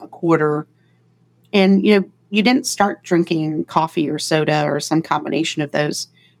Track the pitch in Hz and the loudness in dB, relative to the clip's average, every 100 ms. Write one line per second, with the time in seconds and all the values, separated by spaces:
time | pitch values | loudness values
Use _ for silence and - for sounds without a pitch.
0 | - - 170 160 151 147 156 _ _ _ | -12 -8 0 2 2 -2 -6 _ _ _
1 | _ _ _ _ _ 202 190 196 202 208 | _ _ _ _ _ 2 4 4 4 2
2 | 185 _ _ 202 233 254 - - 202 - | 0 _ _ 0 2 2 -2 -2 -2 -2
3 | - 170 175 165 156 151 - 170 160 - | -2 0 0 -2 -2 -4 -2 -2 -2 -2
4 | 147 151 - 156 151 151 147 143 - 156 | -4 -4 -2 0 0 0 0 -4 -2 -2
5 | - 151 151 - 160 - 147 - 147 - | 0 -4 -2 -2 -2 -4 -4 -2 -2 -4
6 | - _ _ _ | -10 _ _ _